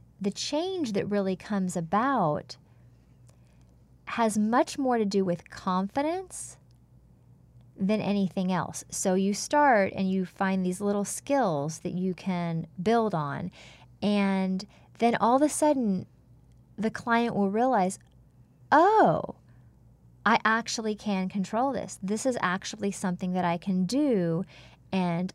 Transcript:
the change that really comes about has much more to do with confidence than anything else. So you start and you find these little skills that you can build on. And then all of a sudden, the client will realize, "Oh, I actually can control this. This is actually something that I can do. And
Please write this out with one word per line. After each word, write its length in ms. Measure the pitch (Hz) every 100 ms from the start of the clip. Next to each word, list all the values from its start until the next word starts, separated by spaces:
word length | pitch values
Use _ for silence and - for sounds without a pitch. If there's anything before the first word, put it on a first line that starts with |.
| - -
the 120 | 196
change 640 | - - 294 370 381 254
that 140 | 208 202
really 280 | 208 190 185
comes 420 | - 202 185 175
about 800 | 165 202 262 262 165 151 - - _ - - - _ - - - - - - - _ _ -
has 340 | - 220 208
much 400 | 214 247 320 -
more 180 | 262 233
to 80 | 208
do 180 | 196
with 260 | 190 175 -
confidence 1080 | - 190 185 196 277 302 359 370 - - - - - _ - - - - - - - - -
than 220 | 190 214
anything 500 | - 202 196 - 185
else. 320 | 185 - - -
So 240 | - 196 185
you 180 | 196
start 600 | 202 - 294 294 220 190 -
and 160 | 190
you 140 | 190 180
find 380 | - 190 190
these 160 | 185 185
little 260 | 202 202 202
skills 720 | - - 277 214 151 147 160
that 140 | 180
you 200 | 180 185
can 540 | 175 196 180 170 165 160 -
build 340 | 180 233 220 175
on. 340 | 143 139 180 - - - - -
And 640 | 202 208 196 190 190 190 - - - -
then 160 | 233 233
all 220 | 220 262
of 40 |
a 80 | 302
sudden, 560 | - 302 269 220 190 - _ _ - - - _ -
the 140 | 214
client 440 | - 240 233 233 -
will 140 | 196
realize, 480 | 214 254 233 185 - - - - _ - _ -
"Oh, 640 | 285 370 440 240 160 - - - - - - - - - -
I 140 | 202 226 214
actually 480 | 226 226 - 220
can 360 | 208 214 190 185
control 420 | 202 185 220 269
this. 260 | 247 - -
This 240 | 190 214 269
is 100 | 240
actually 500 | 180 185 - - 202
something 420 | - 190 180 185
that 120 | 185 175
I 120 | 175
can 280 | 190 185 180
do. 580 | 269 294 214 170 165 196 - - - -
And 420 | 190 180 185 185